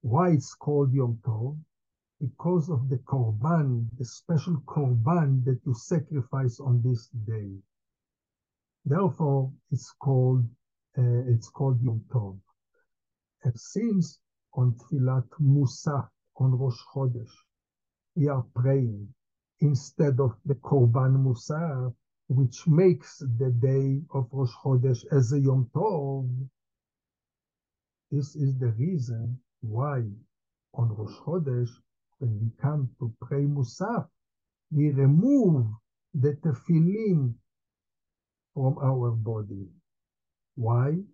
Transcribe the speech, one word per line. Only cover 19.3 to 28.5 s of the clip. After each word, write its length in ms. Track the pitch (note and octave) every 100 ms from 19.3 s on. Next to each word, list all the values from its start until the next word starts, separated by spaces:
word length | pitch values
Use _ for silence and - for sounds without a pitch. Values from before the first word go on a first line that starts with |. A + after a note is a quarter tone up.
| _ _ _
instead 600 | D3 C#3 - - D3+ C3
of 140 | C3+ - -
the 100 | C3+
Korban 640 | - C#3+ A#2+ A#2 C3 C3
Musaf, 720 | C3+ B2 - D3+ E3 C3 B2+ - _ _ _
which 360 | B2+ C3 - -
makes 500 | D3+ F#3+ E3+ - -
the 320 | C#3 A#2 C3
day 520 | A#2+ C3 C3+ C3+ C3+ E3
of 160 | C#3 B2+
Rosh 220 | C3+ C3 -
Chodesh 400 | - B2+ C3 A#2+ -
as 220 | C#3+ A2+
a 60 | C#3+
Yom 280 | C3+ C3 A#2+ -
Tov, 540 | G#3 F3 C#3 C3+ B2+ B2 C3+ _ _ _ _ _ _ _ _ _ _ _ _ _ _ _ _
this 220 | C#3+ C#3+ D3+
is 200 | C3+